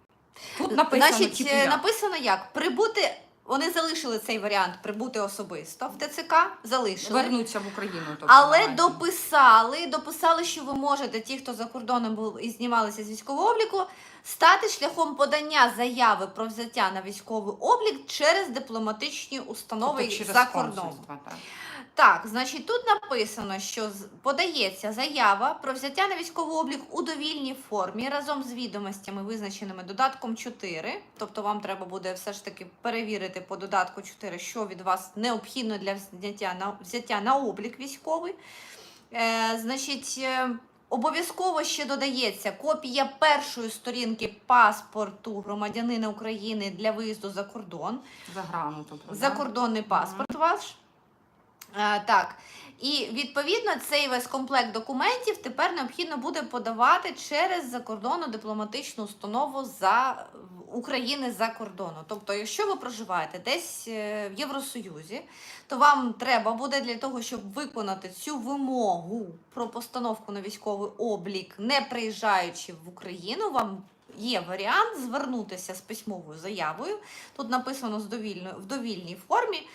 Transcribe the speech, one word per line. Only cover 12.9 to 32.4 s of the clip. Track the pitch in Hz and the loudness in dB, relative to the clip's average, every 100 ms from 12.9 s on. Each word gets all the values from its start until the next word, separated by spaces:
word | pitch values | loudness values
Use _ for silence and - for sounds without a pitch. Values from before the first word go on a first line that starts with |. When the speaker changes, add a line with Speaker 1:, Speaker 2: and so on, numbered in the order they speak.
| 214 | -2
Speaker 2:
з | 214 | -10
військового | 214 - 277 392 | -10 -6 2 4
обліку, | 453 440 392 370 - - - - | 4 2 0 -2 -6 -20 -18 -12
стати | - 359 392 427 | 6 8 8 4
шляхом | - 285 - 320 | 0 -2 0 0
подання | 269 277 294 302 302 240 208 | 4 2 2 2 6 6 4
заяви | 247 247 233 190 190 | -2 4 4 4 0
про | - 226 | -4 -6
взяття | 220 233 240 196 | -6 -6 0 0
на | 190 | 0
військовий | 190 202 - 220 202 214 | -8 -12 -6 -6 -4 -2
облік | 269 494 427 277 - | 4 4 4 -2 -6
через | - 302 370 359 | 2 4 4 2
дипломатичні | 247 - 226 214 214 294 294 - 269 | -4 -6 -4 -2 -2 -4 -8 -8 -10
установи | - 220 - 220 247 277 | -8 -10 -8 -2 0 2
Speaker 1:
Тобто | 240 202 | -2 -2
через | 190 | 2
Speaker 2:
за | 226 | 4
кордоном. | 247 180 - - | 4 2 -2 -2
Speaker 1:
консульства, | 170 139 - 147 | -8 -8 -14 -14
так. | - - - - - - 254 | -14 -16 -14 -14 -12 -14 -6
Speaker 2:
Так, | - 262 175 220 | 8 8 8 2
значить, | 226 262 294 - | -2 -2 -4 -2
тут | 480 494 | 0 4
написано, | 415 - 254 214 - 208 190 | 2 2 -2 -2 -4 -6 -6
що | 196 - 214 | -6 -4 -6
з-, | 196 190 - | -6 -14 -6
подається | 262 277 359 302 196 190 208 | -2 2 2 2 0 0 -6
заява | 214 294 294 220 196 - | -4 -2 4 4 6 2
про | - 262 | 0 -4
взяття | 262 277 277 392 | -4 -4 0 0
на | 359 | 0
військовий | 330 - 320 320 | -6 -4 -2 0
облік | 277 285 - | 0 -2 -6
у | 302 | -4
довільній | 349 302 302 302 269 269 - | -4 -2 -4 -4 -6 -8 -6
формі | 208 185 214 254 | -2 -2 -2 -2
разом | 285 285 285 | -2 -2 -4
з | 254 | -4
відомостями, | 240 240 202 196 196 - 196 | -6 -6 -6 -8 -10 -10 -8
визначеними | 196 220 208 196 196 185 | -6 -6 -8 -8 -10 -10
додатком | 180 196 262 269 240 226 | -8 2 2 2 -6 -6
чотири. | 247 220 190 165 185 359 - - | -8 -10 -8 -6 -6 -8 -10 -10
Тобто | 208 214 | -8 -4
вам | 208 214 | -2 -2
треба | 196 190 185 | -2 -6 -6
буде | 185 185 | -8 -6
все | 185 214 | -8 -8
ж | 202 | -10